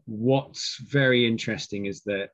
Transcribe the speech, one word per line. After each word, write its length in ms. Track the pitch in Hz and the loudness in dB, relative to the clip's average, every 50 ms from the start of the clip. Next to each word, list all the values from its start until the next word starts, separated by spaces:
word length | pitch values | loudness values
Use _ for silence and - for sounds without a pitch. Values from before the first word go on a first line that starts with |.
| _ | _
what's 720 | - 110 104 110 123 135 135 135 - - - - - - - | -10 -6 -2 2 2 2 2 2 -2 -8 -10 -8 -8 -8 -10
very 440 | 120 101 135 143 135 131 127 123 120 | -8 -2 0 2 4 4 6 4 4
interesting 600 | 117 113 110 - - 110 85 - - - 101 101 | 4 2 0 -2 -4 -4 -4 -6 -6 -6 -6 -4
is 160 | 101 98 - | -6 -6 -6
that 300 | - 104 101 98 98 - | -4 -4 -4 -4 -4 -6